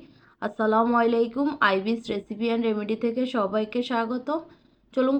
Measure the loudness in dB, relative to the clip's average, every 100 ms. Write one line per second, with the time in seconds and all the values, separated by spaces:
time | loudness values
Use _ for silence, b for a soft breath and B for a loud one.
0 | b b b b -6 -2 2 2 4 4
1 | 4 2 2 0 -2 2 2 2 0 -2
2 | -4 -6 -6 -4 -2 0 0 -2 -2 -2
3 | -2 -2 -2 0 0 0 -2 -4 -2 -2
4 | -2 -4 -4 -4 -6 b b b _ 0
5 | 2 2